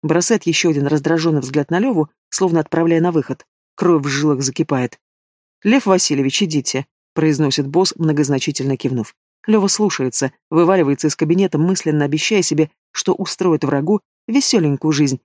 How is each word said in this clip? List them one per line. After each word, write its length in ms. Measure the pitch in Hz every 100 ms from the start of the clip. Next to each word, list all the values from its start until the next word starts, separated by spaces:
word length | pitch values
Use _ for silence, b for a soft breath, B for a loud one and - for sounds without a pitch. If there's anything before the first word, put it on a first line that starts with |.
Бросает 420 | 156 160 180 226 -
ещё 240 | 160 170
один 160 | 147 139
раздражённый 560 | 151 147 165 165 156
взгляд 300 | 127 147 143
на 80 | 170
Лёву, 320 | 262 190 151 _ _
словно 300 | - 185 165
отправляя 420 | 151 165 165 165
на 100 | 180
выход. 340 | 165 - 131 - _ _ -
Кровь 280 | 180 160
в 40 | 143
жилах 340 | 139 151 135
закипает. 580 | 135 - 131 135 123 - _ _ _ _ _ _
«Лев 220 | 202 262 214
Васильевич, 580 | 185 - 139 135 -
идите», 420 | - 156 - 131 135 _ _
произносит 540 | - 156 143 151 139 139
босс, 260 | 165 185 -
многозначительно 800 | 160 147 139 139 - 139 135 131
кивнув. 380 | 127 123 107 _ _ _ -
Лёва 200 | 214 196
слушается, 640 | - 208 - 131 - 131 _ _
вываливается 580 | 160 170 190 143 139 156
из 80 | -
кабинета, 420 | 156 175 196 147
мысленно 480 | 170 185 160 151 143
обещая 360 | 151 - 214
себе, 280 | 175 151 156 _ _
что 220 | - -
устроит 500 | - 190 - 185 156
врагу 380 | 139 139 156 208 _ _ -
весёленькую 640 | 247 - 226 156 139 156
жизнь 280 | 147 147 131